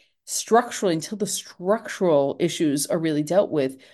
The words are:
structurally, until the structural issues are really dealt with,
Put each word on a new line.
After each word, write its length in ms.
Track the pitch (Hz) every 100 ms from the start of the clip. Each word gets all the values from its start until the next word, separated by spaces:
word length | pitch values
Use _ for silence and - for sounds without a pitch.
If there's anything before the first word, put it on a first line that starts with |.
| _ _
structurally, 680 | - - - 226 240 - 196
until 220 | 160 - 202
the 100 | 208
structural 1080 | - - - 180 233 226 - 180 143 139 -
issues 480 | 165 - 156 143 -
are 100 | 180
really 240 | 160 147
dealt 300 | 147 156 -
with, 280 | 156 135 135 -